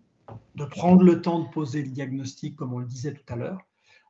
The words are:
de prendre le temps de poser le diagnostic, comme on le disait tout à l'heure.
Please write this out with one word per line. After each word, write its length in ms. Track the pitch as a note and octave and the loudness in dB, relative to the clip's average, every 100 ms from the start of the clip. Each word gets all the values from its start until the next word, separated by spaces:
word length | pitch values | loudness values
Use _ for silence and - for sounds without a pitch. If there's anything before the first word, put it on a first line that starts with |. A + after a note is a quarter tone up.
| _ _ - - _ | _ _ -20 -20 _
de 120 | - C#3+ | -12 -12
prendre 360 | - F3 F#3 | -2 6 8
le 180 | F3+ E3 | 8 6
temps 200 | F3+ E3+ | 0 -2
de 100 | C#3 | -4
poser 320 | D#3+ C#3+ D3 | -6 -6 -6
le 80 | C3 | -8
diagnostic, 680 | C3 C3 C3+ C3 - D3 D3 | -8 -8 -8 -10 -10 -14 -10
comme 180 | C3 | -8
on 40 | B2 | -8
le 80 | B2 | -10
disait 300 | B2+ C#3+ - | -10 -10 -12
tout 100 | - | -12
à 80 | A#2 | -10
l'heure. 260 | B2 F#3 _ _ _ _ | -8 -10 _ _ _ _